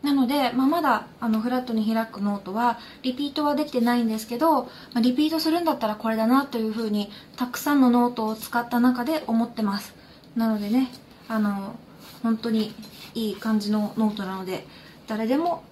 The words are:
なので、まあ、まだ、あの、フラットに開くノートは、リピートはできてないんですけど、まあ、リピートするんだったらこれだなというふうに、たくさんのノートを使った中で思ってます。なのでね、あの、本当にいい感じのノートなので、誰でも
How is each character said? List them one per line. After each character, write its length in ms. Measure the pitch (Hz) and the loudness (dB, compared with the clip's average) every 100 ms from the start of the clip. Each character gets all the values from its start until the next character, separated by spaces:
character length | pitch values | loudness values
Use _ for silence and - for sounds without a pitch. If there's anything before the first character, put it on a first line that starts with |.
な 120 | 285 | 2
の 160 | 285 247 | 2 2
で、 240 | 285 254 | 2 0
ま 100 | 240 | 2
あ、 40 | 269 | 2
ま 120 | 330 | 2
だ、 280 | 311 220 - - | 2 0 -2 -6
あ 100 | 226 | 0
の、 120 | 220 | 0
フ 100 | 240 | 2
ラ 80 | 254 | -2
ッ 60 | |
ト 80 | 247 | -2
に 200 | 220 214 | -2 0
開 140 | 226 226 | 0 -2
く 140 | 202 | -2
ノ 180 | 202 202 | -2 -2
ー 20 | |
ト 140 | 190 | -4
は、 240 | 202 240 226 - - | 0 0 0 -8 -8
リ 120 | 262 | -6
ピ 120 | 254 285 | -4 -4
ー 60 | |
ト 120 | 302 | -2
は 120 | 294 294 | 0 0
で 80 | |
き 80 | 302 | 0
て 80 | 247 | 2
な 160 | 233 240 | 2 2
い 80 | |
ん 40 | 226 | 2
で 80 | 220 | -2
す 120 | - | -6
け 100 | 240 | 0
ど、 240 | 320 285 | 4 4
ま 80 | - - - | 0 -14 -6
あ、 60 | 247 | 0
リ 120 | 247 | 2
ピ 140 | 247 311 | 4 2
ー 40 | |
ト 100 | 320 | 2
す 100 | 311 | 0
る 100 | 330 | 0
ん 40 | |
だ 80 | 330 | 0
っ 60 | 254 | 0
た 100 | 214 | -2
ら 80 | 214 | -2
こ 120 | 226 | -2
れ 60 | |
だ 140 | 220 220 | 0 4
な 180 | 262 277 | 4 2
と 100 | 233 | -2
い 120 | 220 | -2
う 40 | |
ふ 120 | 214 | -2
う 60 | 220 | -2
に、 200 | 208 202 - - - | -2 -2 -10 -20 -8
た 120 | 247 | -6
く 80 | - | -4
さ 180 | 302 | 0
ん 60 | 285 | 4
の 100 | 254 | 6
ノ 220 | 240 240 | 6 4
ー 20 | |
ト 120 | 240 220 | 0 -4
を 100 | 220 | -4
使 240 | - 240 | -4 -4
っ 80 | 240 | -2
た 100 | 240 | 2
中 260 | 247 247 | 4 2
で 200 | 240 311 - | 0 -2 0
思 180 | 226 | 0
っ 60 | 233 | 0
て 100 | 233 | -2
ま 200 | 214 196 | -2 -2
す。 160 | - - - - - - | -8 -18 -20 -20 -8 -2
な 100 | 226 | 0
の 140 | 214 | 0
で 100 | 202 | 2
ね、 180 | 240 262 - - - - | 0 0 -6 -20 -20 -6
あ 140 | 220 | 0
の、 340 | 208 202 196 233 - - - - | 0 -2 -8 -14 -20 -20 -20 -6
本 140 | 226 220 | -2 -2
当 140 | 233 | 0
に 220 | 220 214 - - - - | 0 0 -6 -18 -18 -12
い 160 | - 220 | -6 -4
い 20 | |
感 240 | 196 226 214 | -4 0 0
じ 140 | 202 | 2
の 200 | 214 208 220 | 0 0 0
ノ 160 | 214 | 0
ー 20 | |
ト 80 | 208 | 0
な 140 | 185 190 | -6 -8
の 80 | |
で、 240 | 185 190 - - - - - | -8 -8 -10 -20 -20 -20 -8
誰 180 | 214 226 | -4 0
で 100 | 277 | 0
も 280 | 349 330 - | 0 -4 -10